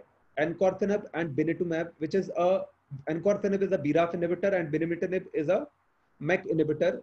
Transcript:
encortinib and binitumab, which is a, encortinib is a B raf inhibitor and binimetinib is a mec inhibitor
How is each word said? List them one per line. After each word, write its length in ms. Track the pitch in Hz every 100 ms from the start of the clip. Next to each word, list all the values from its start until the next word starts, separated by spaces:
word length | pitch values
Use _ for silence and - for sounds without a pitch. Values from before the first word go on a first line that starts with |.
| - _ _ -
encortinib 680 | 156 165 190 185 196 208 -
and 220 | 151 170 131
binitumab, 560 | 156 165 175 160 170 -
which 160 | 151 190
is 160 | 185 -
a, 260 | 180 190 - _ - 135 151
encortinib 540 | 165 190 202 202 196
is 100 | 185
a 60 | 180
B 160 | 143
raf 200 | 151 170
inhibitor 460 | 180 170 175 196 190
and 140 | 160
binimetinib 520 | 151 165 170 185 185 185
is 160 | - 147
a 180 | 208 294 _ _ _ _ -
mec 280 | 143 185 190
inhibitor 520 | 160 151 147 175 -